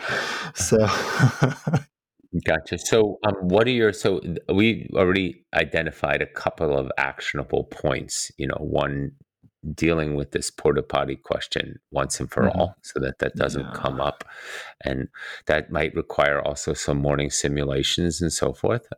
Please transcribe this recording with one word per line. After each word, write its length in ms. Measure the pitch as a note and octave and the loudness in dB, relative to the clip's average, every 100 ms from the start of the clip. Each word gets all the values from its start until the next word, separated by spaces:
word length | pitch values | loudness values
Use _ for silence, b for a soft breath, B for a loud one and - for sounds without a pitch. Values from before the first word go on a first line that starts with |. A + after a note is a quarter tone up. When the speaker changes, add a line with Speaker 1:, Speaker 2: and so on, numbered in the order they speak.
| B B B B B | B B B B B
Speaker 1:
So 240 | - - A2 | -4 2 4
<laughs> 1700 | G#2+ - - - C3 - B2+ - - D#3 - _ _ _ _ F2 - | 4 2 -2 4 4 4 0 0 -2 -2 -2 _ _ _ _ -4 0
Speaker 2:
Gotcha. 320 | D#2+ - F2 | 0 -2 -6
So, 420 | - A2+ G#2+ - G#2+ | 2 4 4 2 0
um, 100 | G2 F2+ | 0 4
what 180 | G2 A#2+ | 4 4
are 40 | |
your, 220 | B2 A2 | 4 4
so 260 | G2 A2 F#2 | 4 2 0
th-, 180 | - E2 - | -2 -6 0
we 360 | F#2 A2+ G2 - | 4 4 2 -2
already 520 | - F#2 F#2+ F#2 - _ | 2 4 4 0 -4 _
identified 680 | - D#2 D#2+ D#2+ - D2 C#2+ | -2 0 0 -2 -2 0 0
a 60 | D2 | -2
couple 500 | - - - D#2+ C#2 | -4 -4 -2 0 0
of 140 | C2 - | 0 -2
actionable 680 | C2+ - - C#2+ C2+ C#2 | -2 -4 -6 -6 -2 -2
points, 680 | - - D2+ C2 - - - - | -4 -4 -2 -2 -4 -8 -8 -6
you 100 | C2+ | -4
know, 100 | - | -4
one, 520 | D2+ C#2+ C#2+ C#2 C#2 - _ _ _ _ D#2 | -2 0 0 -2 -4 -8 _ _ _ _ -8
dealing 420 | D2+ D#2+ E2 D2+ D2 | 0 2 2 0 -2
with 160 | C#2+ | -4
this 200 | C#2+ - | -4 -6
porta 320 | - D#2 D2 | 0 2 2
potty 320 | - C#2 C#2 C2 | 0 -2 -2 -4
question 600 | - - - - - - _ | -4 -6 -4 -6 -6 -10 _
once 280 | C#2+ C#2 - | -4 -2 -4
and 100 | - | -4
for 140 | - | 0
Speaker 1:
Mm-hmm. 160 | B1 - | 2 2
Speaker 2:
all, 160 | F2+ - | 0 -4
so 160 | - - | -8 -4
that 200 | C2 - | -4 -2
that 160 | C#2+ - | -4 -2
doesn't 300 | C#2 C#2 C2 | -2 -2 -8
Speaker 1:
Yeah. 60 | |
Speaker 2:
come 260 | C2 C2 C2 | -4 -4 -2
up. 240 | C#2+ - - B B B B B | -4 -4 -12 B B B B B
And 260 | C#2 C2 C2+ - B B - | -6 -4 -6 -10 B B 0
that 240 | D#2 - | 0 0
might 240 | E2 D#2 - | -2 -2 -2
require 460 | - - C#2+ C#2+ | -4 2 4 4
also 320 | C#2+ D2 - | 0 -4 -4
some 240 | D2 - C#2+ | -4 -2 0
morning 300 | C#2+ C#2+ D2 | 2 2 0
simulations 920 | - D2 C#2+ C#2 C#2 C#2 - F2 D#2 | 0 0 0 0 0 0 0 0 0
and 100 | E2 | -2
so 220 | - C2+ | 0 -2
forth, 340 | - G#2 A#2 - | 0 0 0 -4